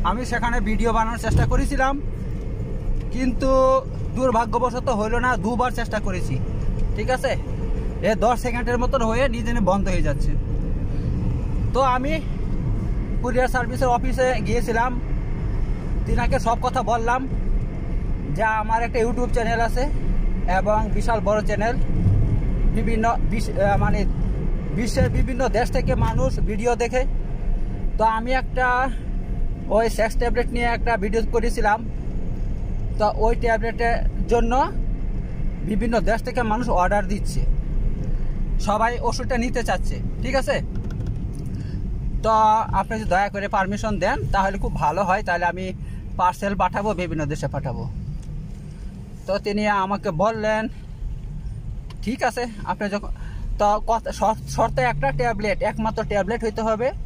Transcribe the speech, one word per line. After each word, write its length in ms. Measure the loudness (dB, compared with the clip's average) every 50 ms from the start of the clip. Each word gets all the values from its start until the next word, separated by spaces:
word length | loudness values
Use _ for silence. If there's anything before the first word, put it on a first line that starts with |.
| 0
আমি 220 | 0 -2 -2 -2
সেখানে 340 | -2 -2 -2 0 0 0 0
ভিডিও 340 | 2 2 2 2 2 2 2
বানানোর 240 | 2 2 0 -2 -2
চেষ্টা 280 | -2 2 2 4 4
করেছিলাম, 560 | 4 4 4 2 2 2 2 2 2 2 0 -2 -4 -6 -4 -6 -4 -4 -4 -4 -6 -6 -6 -4 -4 -4 -4 -2 0 0 0 0 -2
কিন্তু 720 | -2 0 0 0 0 2 2 4 6 6 6 6 4 2 0 -2 -6 -4 -4 -4 -2
দুর্ভাগ্যবশত 720 | 0 2 2 2 2 2 2 0 0 0 0 0 0 -2 0
হলো 300 | 0 0 0 0 0 0
না। 180 | 2 2 0 0
দুবার 340 | 0 0 0 0 0 0
চেষ্টা 280 | 0 -2 -4 -2 -2 -2
করেছি, 400 | -2 0 -2 -2 -2 -2 -2 -2 -2 -2 -2 0 0 0 0 2 0 0 0
ঠিক 140 | -2 0 0
আছে? 220 | 0 0 0 -2 -2 -2 -2 -4 -4 -4 -2 -2 -2 -2 -2 -4 -4 0
এ 140 | 0 0 2
দশ 240 | 4 4 2 2 2
সেকেন্ডের 380 | 0 -2 -2 -2 0 0 0 2
মতন 240 | 2 2 2 2
হয়ে 280 | 2 2 2 2 2 2
নিজে 240 | 0 0 0 0 2
নিজে 120 | 2 4
বন্ধ 220 | 4 2 2 2 2
হয়ে 140 | 2 2
যাচ্ছে। 300 | 2 2 2 2 2 2 2 2 0 0 0 0 0 0 0 0 0 -2 -2 0 0 0 0 0 0 0 0 0 -2 -2 -2 0 0 0 2
তো 80 | 2
আমি 380 | 2 4 2 2 0 0 -2 -2 -2 -2 -4 -2 -2 -2 0 0 0 0 0 0 0 -2 -2 -2 -2 -2 -2 -2
কুরিয়ার 260 | 0 0 2 2 2 2
সার্ভিসের 400 | 2 0 0 -2 0 0 2 2
অফিসে 540 | 2 2 2 0 2 2 2 2 2 0
গিয়েছিলাম, 600 | 0 0 0 0 2 2 2 2 2 0 0 -2 -2 -2 -2 -2 0 -2 -2 -2 -2 -2 0 0 0 0 0 -2 -2 -2 -2 -2 0
তিনাকে 340 | 2 2 2 2 2 2 2
সব 180 | 2 2 0 2
কথা 200 | 0 0 0 0
বললাম 460 | 0 0 0 0 2 0 0 0 -2 -2 -2 -2 0 2 0 0 0 -2 -4 -4 -4 -2 -2 -2 -2 -2 -2 -2 -2 -4 -2
যে 80 | 0 0
আমার 400 | 0 0 0 -2 0 0 0 0
একটা 160 | 0 0 0
YouTube 340 | 0 0 0 0 0 0 2
চ্যানেল 260 | 2 2 2 0 0
আছে 280 | 0 0 0 0 0 0 0 0 0 2 2 2 2 2 2 2 0 2 2 2
এবং 320 | 2 2 2 2 2 2 0
বিশাল 260 | 0 2 2 0 2
বড় 220 | 2 2 0 2
চ্যানেল, 340 | 2 0 0 2 2 0 2 2 2 2 2 2 4 4 4 4 4 4 2 2 2 0 0 2 2 2 4
বিভিন্ন 400 | 4 2 2 2 2 2 2 2 2 2 2
বিশ-, 300 | 2 0 -2 -2 0 2
আহ, 160 | 2 2 4 2
মানে 280 | 2 2 2 2 2 0 0 0 0 0 0 0 0 0 0 0 -2 -2 -2
বিশ্বের 340 | -2 -2 0 2 2 2 2
বিভিন্ন 380 | 4 2 2 2 2 0 0 2
দেশ 240 | 2 2 0 2
থেকে 240 | 0 0 2 2 2
মানুষ 440 | 2 2 2 2 2 2 2 2 2
ভিডিও 360 | 0 0 0 0 2 2 2
দেখে। 300 | 2 0 0 0 0 0 0 0 -2 -2 -2 -4 -2 0 0 0 0 0 -2 -2 -2 -2 0 2 4
তো 60 | 2
আমি 280 | 4 2 2 0 0
একটা 580 | 0 0 0 -2 -2 0 2 2 2 2 0 0 -2 -4 -4 -4 -4 -4 -2 -2 0 0 0 0 0 -2 -4 0
ওই 200 | 2 2 2 2
সেক্স 280 | 2 2 0 0 2 0
ট্যাবলেট 300 | 2 2 2 2 0 0
নিয়ে 180 | 0 0 0
একটা 320 | 0 0 0 0 0 0 0
ভিডিও 240 | 0 0 0 0 0 2
করেছিলাম। 540 | 0 2 2 0 0 2 2 2 2 2 -2 -4 -4 -4 -4 -2 -2 -2 -2 -2 -2 -2 -2 -2 -2 -2 -2 -2 -2 -2 -2 -2 0 2
তো 140 | 0 2 2
ওই 200 | 2 2 4 4
ট্যাবলেটের 920 | 2 2 2 2 2 0 -2 -2 0 0 2 2 2 2 0 0 0 0 2
জন্য 440 | 2 2 4 4 4 2 2 2 0 -2 0 0 0 -2 -2 -2 -2 -2 -4 -4 -4 -2 -2 -2 -2 -2 -2
বিভিন্ন 340 | -2 0 0 0 2 2 2
দেশ 240 | 2 2 0 0 -2
থেকে 180 | -4 -2 -2
মানুষ 280 | 0 0 0 0 0 0
অর্ডার 380 | 2 2 2 4 2 2 2 0
দিচ্ছে, 340 | -2 0 0 0 0 2 2 2 2 2 2 0 0 2 2 2 0 0 0 0 0 0 2 0 0 0 0 0 0 0
সবাই 400 | 2 2 2 2 2 0 0 0
ওষুধটা 380 | -2 -2 -2 0 -2 -2 0 0
নিতে 260 | 0 0 0 -2 0
চাচ্ছে, 360 | 0 0 0 0 -2 -2 -2 -4 -4 -4 -4
ঠিক 140 | -4 0 0
আছে? 260 | 0 0 0 -2 -2 -2 -4 -4 -4 -4 -4 -4 -4 -4 -4 -4 -4 -4 -6 -6 -6 -6 -6 -6 -6 -6 -6 -6 -4 -4 -4 -4 -2 -4 -2 -2 0 0
তো 60 | 2 4 4 4 4 4 2 0 0 0 -2
আপনি 200 | -2 -2 -4 -4
যদি 100 | -2 0
দয়া 200 | 2 2 0 0
করে 180 | -2 -4 -6 -2
পারমিশন 520 | 0 0 0 0 -2 -4 -2 -2 -2 0
দেন 180 | 0 0 0 0 -2 0
তাহলে 260 | 0 2 2 0 0 -2
খুব 180 | -4 -2 -2
ভালো 280 | 0 0 0 2 2 0
হয়, 200 | 2 0 0 0
তাহলে 220 | -2 -2 0 0
আমি 280 | -2 -2 -2 -6 -8 -8 -8 -10 -10 -10 -10 -10 -8 -4 0
পার্সেল 380 | 0 0 0 0 -4 -4 0
পাঠাবো, 380 | 0 0 0 0 -2 -2 -2 -2
বিভিন্ন 320 | -2 -4 -4 -2 -4 -2
দেশে 220 | -4 -4 -4 -4 -4
পাঠাবো। 420 | -4 -4 -4 -4 -6 -4 -6 -6 -6 -8 -8 -8 -8 -8 -8 -8 -10 -10 -10 -10 -10 -12 -12 -12 -12 -12 -12 -12 -12 -12 -14 -14 -14 -14 -6 -4
তো 120 | -4 -2
তিনি 280 | -2 -2 -2 0 0 2
আমাকে 440 | 2 2 0 0 -2 -2 -2 -4
বললেন, 560 | -2 0 0 0 0 0 -2 0 0 0 -2 -4 -8 -10 -12 -12 -10 -8 -8 -8 -8 -8 -8 -10 -10 -8 -8 -8 -8 -8 -8 -8 -10 -10 -10 -10 -10 -8
"ঠিক 220 | -6 -6 -4 -2 -2
আছে, 220 | -2 -2 -2 -6 -6 -6 -8 -6
আপনি 240 | -6 -6 -4 -4 -4
যখন," 220 | -4 -4 -4 -6 -8 -6 -8 -10 -8 -8 -6 -6 -2 2
তো 220 | 2 2 2 2 2 0
কথা, 240 | 0 0 0 -4
শর্ত, 380 | -4 0 0 0 0 0 -4 -6
শর্তে 320 | 0 0 0 0 2 0
একটা 300 | 0 0 0 0 0 0
ট্যাবলেট, 500 | 0 0 0 0 0 -2 -2 -2 -2 0
একমাত্র 420 | 0 -2 -2 -2 -2 -2 -2 -2 -4
ট্যাবলেট 400 | 0 0 0 0 0 -2 -2 -2
হইতে 180 | -4 -2 -2
হবে 300 | 0 0 0 0 0 -2 -2 -4 -8